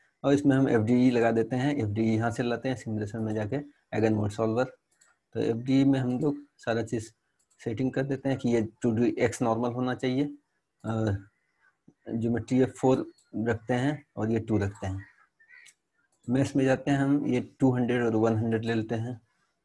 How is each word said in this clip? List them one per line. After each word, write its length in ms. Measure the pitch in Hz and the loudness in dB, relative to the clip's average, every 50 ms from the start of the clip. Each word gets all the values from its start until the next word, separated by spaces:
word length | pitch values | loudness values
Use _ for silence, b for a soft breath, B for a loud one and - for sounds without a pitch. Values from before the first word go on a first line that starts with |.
| b b b b - | b b b b 0
और 100 | 135 143 | 2 2
इसमें 240 | 139 143 139 131 131 | 2 4 4 4 4
हम 120 | 135 123 | 4 4
एफ़डीई 400 | 117 113 107 110 123 123 123 131 | 2 2 2 4 4 6 6 4
लगा 220 | 120 120 117 117 | 4 4 2 2
देते 240 | 113 113 113 113 127 | 2 2 0 0 0
हैं। 200 | 127 127 147 147 | -2 0 -2 -2
एफ़डीई 400 | 143 113 104 101 110 113 110 110 | -2 -2 -2 0 0 2 2 2
यहाँ 160 | 110 113 117 | 2 0 -2
से 120 | 110 - 127 | -2 -2 -4
लाते 260 | 120 123 113 - 131 | -2 -4 -4 -4 -4
हैं 60 | 127 | -6
simulation 440 | 117 - 117 107 107 107 101 - 117 | -6 -6 -6 -6 -6 -6 -6 -6 -6
में 140 | 110 110 107 | -4 -4 -2
जाके, 220 | 110 107 101 131 143 143 B B B B B - | -4 -4 -4 -4 -6 -8 B B B B B -2
Agon 200 | 107 107 110 110 | 2 2 2 2
Mode 180 | 107 107 104 | 2 0 -2
Solver। 320 | 101 - 113 110 110 117 131 127 - _ _ _ b b b b b b _ _ - | -2 -2 -2 0 0 0 -2 -2 -4 _ _ _ b b b b b b _ _ -6
तो 60 | 113 | -4
एफ़डीई 440 | 113 110 117 113 123 131 131 135 139 | -2 -2 -2 -2 0 2 4 4 6
में 160 | 139 135 131 | 4 4 2
हम 200 | 127 123 127 123 | 2 -2 -2 0
लोग 180 | 160 147 143 - - _ _ _ | 0 -2 -2 -4 -8 _ _ _
सारा 260 | - 120 113 113 110 | -4 -4 -2 -2 -2
चीज़ 280 | 110 - 113 104 - _ _ _ _ _ _ _ _ _ - - | -4 -4 -6 -6 -8 _ _ _ _ _ _ _ _ _ -10 -8
सेटिंग 300 | 123 113 107 131 131 - | -8 -4 -2 -4 -2 -2
कर 100 | - 135 | -2 -2
देते 260 | 139 135 135 - 139 | -2 -4 -4 -2 -4
हैं 80 | 135 131 | -4 -2
कि 120 | - 120 | 0 0
ये 200 | 117 117 110 107 - - | 2 2 0 -2 -6 -4
टू 100 | - 120 | -2 -2
डी 240 | 110 110 120 117 - - | 0 2 2 0 0 0
एक्स 220 | 120 113 - - | 0 -2 0 0
नॉर्मल 300 | 131 117 113 113 120 123 | 0 0 0 0 -2 -4
होना 220 | 120 123 127 127 123 | -4 -4 -4 -4 -4
चाहिए। 420 | - - 131 127 131 147 147 143 - _ _ _ _ _ _ _ _ - | -2 -2 -2 0 0 -2 -2 -4 -12 _ _ _ _ _ _ _ _ -8
और 420 | 113 113 110 110 107 101 101 104 - _ _ _ _ _ _ _ _ _ _ _ _ _ _ - 110 | -6 -4 -2 0 -2 -2 -4 -6 -12 _ _ _ _ _ _ _ _ _ _ _ _ _ _ -12 -8
ज्योमेट्री 500 | 110 113 110 117 117 113 110 - 127 127 | -6 -4 -2 -2 -2 -2 -2 0 2 2
ये 60 | 131 | 2
फ़ोर 460 | 123 - - - 131 131 - - - - _ _ _ - | 2 0 0 2 2 2 2 0 -6 -12 _ _ _ -8
रखते 380 | 104 110 117 113 107 - - 127 | -4 -2 -2 -2 -2 -2 -2 -2
हैं 320 | 123 127 143 151 139 - _ - | 0 0 -2 -4 -4 -8 _ -8
और 160 | - 107 110 | -6 -4 -2
ये 80 | 113 113 | -2 -2
टू 180 | 107 110 110 104 | -2 0 0 0
रखते 300 | 101 98 - - - 95 | 0 -2 -4 -6 -8 -8
हैं। 180 | 95 98 98 - _ _ _ _ _ _ B B B B B B B _ _ _ _ _ _ _ _ _ - 117 | -8 -8 -12 -16 _ _ _ _ _ _ B B B B B B B _ _ _ _ _ _ _ _ _ -6 -2
मेश 260 | 120 131 139 135 - | 0 0 0 2 0
में 100 | 143 131 | 0 2
जाते 260 | 131 131 127 131 143 | 2 2 0 2 0
हैं 60 | 143 139 | 0 2
हम, 300 | 139 135 143 143 - - | 2 2 0 0 0 0
ये 140 | 123 123 113 - - - | -2 -2 -2 -4 -4 2
टू 160 | 135 131 127 | 2 2 4
हंड्रेड 280 | 123 123 117 123 123 120 | 2 0 0 0 2 2
और 120 | 117 110 | 2 2
वन 220 | 110 110 113 113 107 | 2 2 2 2 2
हंड्रेड 280 | 113 117 113 110 113 | 0 0 -2 -2 -2
ले 80 | 113 117 | -2 -2
लेते 220 | 113 110 110 117 | -2 -2 -4 -4
हैं। 260 | 113 113 123 123 110 _ _ _ _ _ _ _ _ | -6 -6 -6 -8 -12 _ _ _ _ _ _ _ _